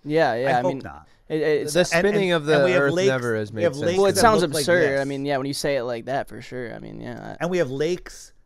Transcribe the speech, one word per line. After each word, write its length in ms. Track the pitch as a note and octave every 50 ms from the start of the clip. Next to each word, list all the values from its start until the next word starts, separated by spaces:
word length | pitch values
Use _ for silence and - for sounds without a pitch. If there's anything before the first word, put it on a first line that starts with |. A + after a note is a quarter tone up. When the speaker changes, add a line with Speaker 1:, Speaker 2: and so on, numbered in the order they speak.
| _
Speaker 1:
Yeah, 300 | C#3 D3+ E3 D#3+ C3+ A2
yeah, 120 | A#2 B2+ C3+
Speaker 2:
I 120 | C3 B2
Speaker 1:
I 20 |
Speaker 2:
hope 40 | B2 C#3 C3+
Speaker 1:
mean, 40 | C3 -
Speaker 2:
not. 240 | E2 C#2 D2+ D#2 _ _ _ _ _
Speaker 1:
it, 120 | C3+ D#3
it's 320 | D3 D#3 D3+ C3+ - D3 D3
Speaker 3:
The 80 | E3+
Speaker 2:
And, 60 | F3+ E3+
Speaker 3:
spinning 440 | E3+ E3 F#3 G3+ G#3 G#3 G3 F#3
Speaker 2:
and, 60 | F3 E3
Speaker 3:
of 40 | D3
the 100 | D3 D#3
Speaker 2:
and 80 | D3 -
we 60 | -
have 100 | F3+ F3+ C#3+
Speaker 3:
earth 100 | C#3 C#3
Speaker 2:
lakes, 140 | F3+ F#3+ F#3+
Speaker 3:
never 260 | - B2+ A#2+ A#2+ A2+
has 160 | G#2+ G#2+ G#2
Speaker 2:
we 60 | G#2+ -
Speaker 3:
made 60 | E3+
Speaker 2:
have 100 | E3+ C#3
Speaker 3:
sense 100 | C#3+ D3+
Speaker 2:
lakes 100 | E3+ F3+
Speaker 3:
to 60 | F#3+
Speaker 1:
Well, 40 | G3 G3
it 20 |
Speaker 3:
me. 40 | F#3
Speaker 2:
that 60 | G3
Speaker 1:
sounds 200 | G3 A3 G#3+ G3
Speaker 2:
look 120 | F3+ D#3 C#3
like 80 | D#3+
Speaker 1:
absurd. 320 | C#3 F3 F3 F3+ D#3+ C#3+ C#3
I 20 | C#3
Speaker 2:
this. 80 | C#3 C#3
Speaker 1:
mean, 180 | C#3 C3+ C#3
yeah, 120 | C#3+ C#3+ C3
when 80 | C3
you 80 | C#3 C#3
say 220 | - - D3+ C#3+
it 80 | C3+ A#2
like 220 | B2 A#2+ A2+ A2
that, 220 | B2 C3 C#3 A2 -
for 140 | G#2+ A2+
sure. 320 | - - B2 B2+ B2 A2 A2+
I 60 | G#2+
mean, 200 | A2+ A2 G#2+ A2+
yeah. 340 | A#2 A#2+ A#2+ A2+ G2+ G#2+ G2+
I 40 | -
Speaker 2:
And 100 | D3+ F3
we 80 | F#3 F3+
have 100 | D#3+ B2+
lakes 640 | C3 C3+ D3+ E3 F3+ F3 - - - - - - - - _